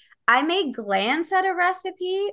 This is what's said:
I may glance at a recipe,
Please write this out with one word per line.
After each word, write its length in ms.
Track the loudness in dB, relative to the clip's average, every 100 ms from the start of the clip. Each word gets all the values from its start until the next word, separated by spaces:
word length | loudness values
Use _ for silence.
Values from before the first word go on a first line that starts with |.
| _ _ 2
I 140 | 4
may 280 | 4 0 -2
glance 600 | -4 -2 0 0 0 0
at 140 | 0 0
a 80 | 0
recipe, 760 | 0 0 -6 -8 -4 -2 -4